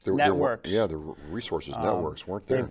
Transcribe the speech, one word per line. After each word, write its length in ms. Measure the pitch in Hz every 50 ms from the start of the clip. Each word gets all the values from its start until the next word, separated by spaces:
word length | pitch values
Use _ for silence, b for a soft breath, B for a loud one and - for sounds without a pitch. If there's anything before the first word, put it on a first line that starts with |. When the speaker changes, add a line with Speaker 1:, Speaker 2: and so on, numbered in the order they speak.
| -
Speaker 1:
There, 120 | - 95
there 180 | 143 143 147 92
were, 140 | - 143 135
Speaker 2:
networks. 180 | 117 - - 82
Speaker 1:
yeah, 160 | 95 110 113
the 120 | 92 78 78
r-, 160 | 76 78 - - 73 76
resources, 440 | 82 113 120 - 90 78 71 71 -
Speaker 2:
Um, 80 | 117 110
Speaker 1:
networks 440 | 107 107 90 85 76 - - -
weren't 180 | - 92 104 -
Speaker 2:
they've, 120 | - 131 131
Speaker 1:
there. 100 | 123 110